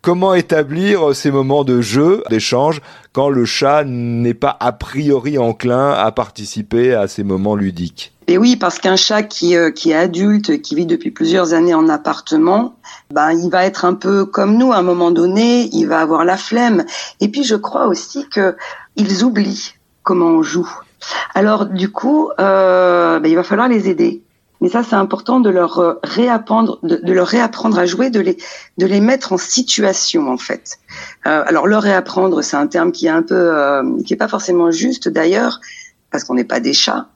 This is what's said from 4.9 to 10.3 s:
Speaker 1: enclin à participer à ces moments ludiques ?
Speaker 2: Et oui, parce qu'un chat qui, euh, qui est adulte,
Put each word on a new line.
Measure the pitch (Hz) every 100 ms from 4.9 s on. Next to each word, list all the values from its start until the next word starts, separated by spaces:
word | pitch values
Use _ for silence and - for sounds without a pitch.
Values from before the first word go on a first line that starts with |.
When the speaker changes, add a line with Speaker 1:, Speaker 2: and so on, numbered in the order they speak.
| 135 147 135 131 147
Speaker 1:
enclin | 117 110 123 123 143
à | - 110
participer | 127 113 - 104 - 104 117 123
à | 117 98
ces | -
moments | 101 95 101 104
ludiques ? | 98 85 87 - - _ -
Speaker 2:
Et | 180
oui, | 240 247
parce | 185 -
qu'un | 190 190
chat | - 214
qui, | 214 - 175 170
euh, | 160
qui | - 165
est | 156
adulte, | 180 170 202